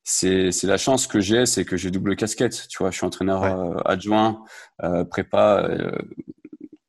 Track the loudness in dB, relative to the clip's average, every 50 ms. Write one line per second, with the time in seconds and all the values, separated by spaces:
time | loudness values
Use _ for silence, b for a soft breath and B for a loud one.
0 | -6 -4 -2 0 2 2 2 4 2 2 0 0 0 0 0 2 2 2 2 2
1 | 0 0 0 0 2 4 4 4 4 2 2 0 -2 -2 -2 -4 -2 -2 -4 -2
2 | -2 -2 -2 -2 -2 -4 0 0 0 0 0 -4 -12 -12 -6 -4 -4 -2 -2 -2
3 | -4 -4 -2 -2 -2 0 0 0 0 0 0 0 -2 -4 -4 -2 0 0 0 0
4 | 0 0 2 4 4 2 0 -2 B B B B B B B -6 -4 -2 0 0
5 | -2 -2 -4 -6 -6 -2 2 4 6 6 6 4 2 0 -2 -2 -4 -4 -4 -6
6 | -8 -10 -12 -16 -16 -16 -18 _ -20 -20 -18 -18 -18 -20 -20 _ _